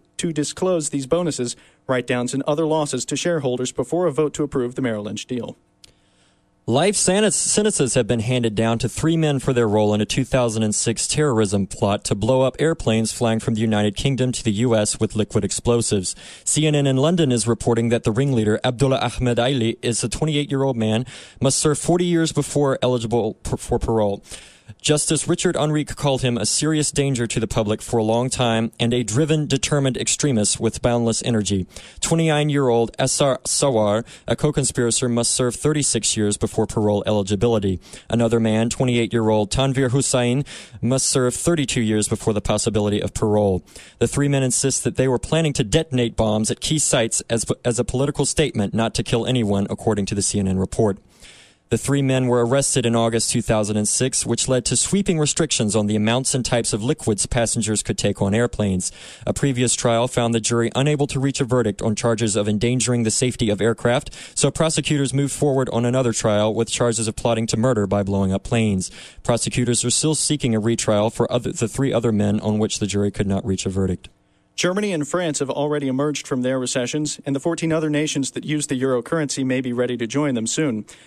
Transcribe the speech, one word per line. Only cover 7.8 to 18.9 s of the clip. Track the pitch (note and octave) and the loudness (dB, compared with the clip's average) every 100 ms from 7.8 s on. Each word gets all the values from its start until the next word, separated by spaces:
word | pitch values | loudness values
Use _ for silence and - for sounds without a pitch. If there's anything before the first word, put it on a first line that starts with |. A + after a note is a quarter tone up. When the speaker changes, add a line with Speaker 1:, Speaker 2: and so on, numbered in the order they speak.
| C3+ | 0
Speaker 2:
have | C3 G#2+ | 2 0
been | A#2+ | 0
handed | A2+ B2+ A#2 | 0 0 0
down | G#2 A2+ A2+ | 0 0 0
to | A2+ | -2
three | - D#3 E3 | -2 0 2
men | D#3 C#3 | 2 0
for | - | 0
their | B2 A2+ | 2 4
role | G#2+ G#2+ | 4 4
in | G#2 | 2
a | |
two | G#2 - | 0 -2
thousand | B2+ C3 A#2+ A2 | 0 2 2 0
and | A2 | 0
six | G#2 - A2+ - | 0 -2 -2 -2
terrorism | - D3+ A2+ G#2 G2 F#2+ | 0 2 2 2 0 -2
plot | - G#2 G#2 | -2 0 0
to | - | -2
blow | G#2+ A2 C3 | -2 2 2
up | C3 - | 2 2
airplanes | D3+ E3 - A2+ A2 | 0 0 0 0 0
flying | - A#2 A2 | 0 0 0
from | - | -2
the | A2 | 0
United | A2+ G#2+ G#2 G2 | 0 2 0 0
Kingdom | C#3 B2+ B2+ | -2 0 -2
to | A#2+ | -2
the | A#2 | -2
U | G2+ B2 A2 | 0 2 2
S | G#2+ - | 0 -2
with | A2 G#2+ | -2 -2
liquid | G#2 A2 | -2 -2
explosives. | G2 - - A#2+ - G#2 F2+ - - - | -2 -2 0 0 2 -2 -2 -8 -14 -10
C | - D3+ D#3 | -4 0 2
N | |
N | D3 C#3 | 2 2
in | C3 | 2
London | D3+ F3+ D3 | 2 2 2
is | A#2+ A#2 | 2 0
reporting | A2 - A#2 A#2 | 0 2 2 2
that | A#2 | 0
the | - | 0
ringleader, | G#2+ C#3+ B2+ G#2+ G#2+ | 0 2 2 2 0
Abdullah | B2+ B2 C3+ | 0 2 2